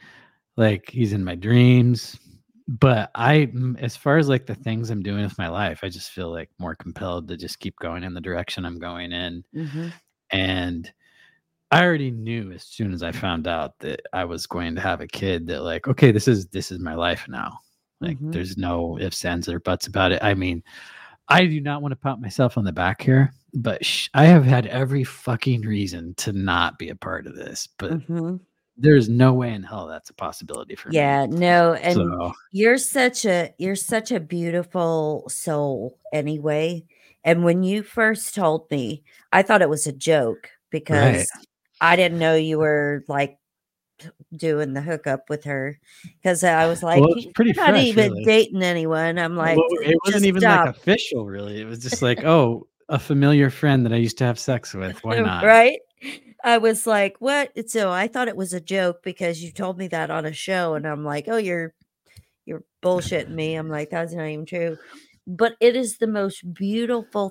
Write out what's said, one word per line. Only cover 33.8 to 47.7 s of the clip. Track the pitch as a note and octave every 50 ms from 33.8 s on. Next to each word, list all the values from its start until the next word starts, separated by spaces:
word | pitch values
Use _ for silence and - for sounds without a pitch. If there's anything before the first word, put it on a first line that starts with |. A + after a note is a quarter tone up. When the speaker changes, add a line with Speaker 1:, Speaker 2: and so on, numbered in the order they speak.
| - - A#3+ A3 A3 -
Speaker 2:
a | B3 F#3
beautiful | D#3 - F3 E3+ E3+ E3+ E3 F3 F3 F3 - F3+ E3+ E3 E3 D#3+ D3+ D3+ D3+ - - D#3
soul | - - - F3 D3+ D3 D3 C#3+ C3 G2+ A2 B2+ - _ _ -
anyway. | D#3 D3+ C#3+ D3+ D#3 D3 C#3+ D#3 D3 D3+ D#3+ E3+ F3 E3 - _ _ _ _ _ _ _ -
And | D#3+ E3+ E3+
when | F3 E3+ E3+ F#3 F#3
you | F#3 G3+ G#3+
first | G3+ - - A#3 A3 A3 G#3+ - - - -
told | G#3 F#3 D#3+ D#3 D#3+ - _
me, | D3+ C#3+ B2 G#2 D3+ D3 - _ _ _ _ _
I | - F#3
thought | - - A3 G3
it | F3 D3
was | D3+ D3 - D3+
a |
joke | C3+ C3+ - E3 D#3+ D3 B2 A2+ G#2 - - -
Speaker 1:
Right. | - _ _ _
Speaker 2:
because | - D#3 D3+ - D3+ C#3+ C#3 C3 A2 - - - - - - _ _ _ _ _ _ _
I | D#3+ E3+ F3
didn't | F3+ F3+ E3+ E3 E3+
know | D#3+ D#3+ D#3+
you | D#3+ D#3+ D#3+ D#3 D3+
were, | D#3 D3+ D3+ D3 D3 C#3+ D3 C#3 C3+ -
like, | C#3+ C#3 C#3+ C#3 - _ _ _ _ _ _ _ _ _ _ _ _ _ D#3 D#3+ - _ - _ E3
doing | D3+ E3 D#3+ D3+ D3 D3+ C3+ C3
the | C#3
hookup | D3 E3+ D#3+ D3+ - D#3 - E3 - -
with | D3+ D3 D3+
her, | D3 C#3 C3+ C3 C#3+ D3 - _ _ _ - - - - _
'cause | - F#3 F3 E3 F#3
I | F3 E3 D#3+ E3
was | E3 E3+ E3+
like, | F3+ E3 E3+ F3
Speaker 1:
Well, | C#3+ E3
it's | - A#3+ -
Speaker 2:
"You're | - -
Speaker 1:
pretty | - A#3 A#3 -
Speaker 2:
not | - G4 -